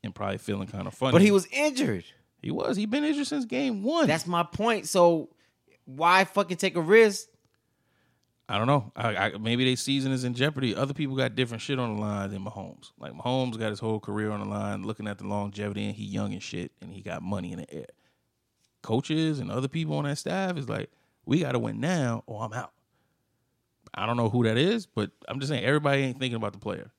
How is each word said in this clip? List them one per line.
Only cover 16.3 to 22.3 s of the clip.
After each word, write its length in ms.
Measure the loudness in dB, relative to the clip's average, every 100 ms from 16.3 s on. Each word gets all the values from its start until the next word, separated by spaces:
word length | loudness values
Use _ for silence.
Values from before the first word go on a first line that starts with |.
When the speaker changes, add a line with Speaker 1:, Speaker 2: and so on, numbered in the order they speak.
Speaker 1:
and 100 | -6
shit, 300 | -8 -8 -10 _
and 120 | -16
he 80 | -14
got 220 | -10 -8
money 300 | -6 -6 -6
in 60 | -10
the 140 | -10
air. 140 | -12 -14 -18 _ _ _ _ _ _ _ _
Coaches 560 | -2 0 2 0 0 0
and 120 | -4
other 160 | -2 -2
people 280 | -2 -2 -2
on 80 |
that 120 | -2 -4
staff 380 | -4 -2 -2 -4
is 120 | -4
like, 220 | -6 -6 _ _ _ 0
"We 140 | 0
gotta 180 | 2 0
win 220 | -2 -2
now, 440 | -2 0 0 -2
or 160 | -6